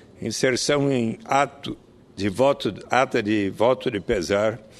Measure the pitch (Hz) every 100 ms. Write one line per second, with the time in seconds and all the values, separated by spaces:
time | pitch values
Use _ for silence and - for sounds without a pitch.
0 | - - 113 - 135 120 - 147 139 131
1 | 113 - - 135 143 - - 107 - -
2 | - - 101 95 135 139 117 92 - 120
3 | 131 127 104 107 98 90 113 127 - 104
4 | 87 107 78 101 110 117 -